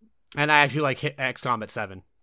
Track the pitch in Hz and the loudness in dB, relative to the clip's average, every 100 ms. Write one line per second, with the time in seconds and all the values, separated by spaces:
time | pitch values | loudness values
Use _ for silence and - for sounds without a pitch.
0 | _ _ _ 143 151 147 143 143 143 127 | _ _ _ -2 4 6 6 2 -2 -2
1 | 147 143 131 - 127 117 107 117 98 95 | -6 -4 -6 -4 -2 -2 -4 -6 -6 -10
2 | - _ | -18 _